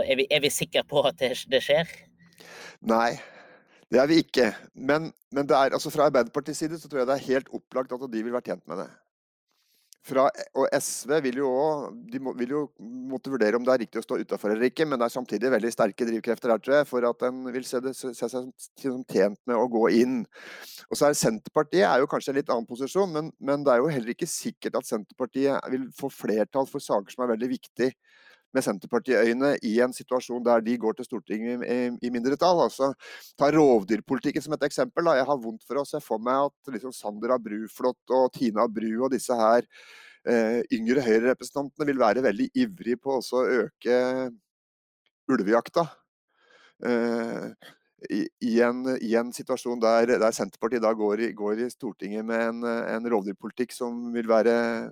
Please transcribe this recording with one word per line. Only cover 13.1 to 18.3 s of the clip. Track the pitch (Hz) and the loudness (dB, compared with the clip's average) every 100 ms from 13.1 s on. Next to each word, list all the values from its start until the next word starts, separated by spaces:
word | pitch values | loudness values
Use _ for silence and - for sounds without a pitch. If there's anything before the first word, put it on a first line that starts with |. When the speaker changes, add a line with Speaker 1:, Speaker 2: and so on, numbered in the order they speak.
| 131 135 | -8 -4
Speaker 2:
vurdere | 131 107 120 | 2 2 2
om | |
det | 123 | 4
er | 127 107 | 2 0
riktig | 113 | -6
å | |
stå | - 127 | -4 -4
utenfor | - 98 104 | -4 -4 0
eller | 110 127 | 2 0
ikke, | 143 | 2
men | 156 131 | 0 2
det | 117 | 0
er | |
samtidig | 127 120 104 127 | -2 -6 -2 2
veldig | 120 117 | 2 2
sterke | - 110 - | 2 0 0
drivkrefter | 117 113 117 113 123 | -2 -2 -2 -2 2
her, | 107 | 0
tror | - 143 | 2 2
jeg, | 143 | 2
for | 127 120 | 0 0
at | 113 | 0
den | 123 127 127 | -4 -4 -8
vil | 123 | -8
se | 123 127 | -4 -4
det, | 131 127 | -4 -8
se, | 131 | -10
se | 117 | -6
seg | 117 | -6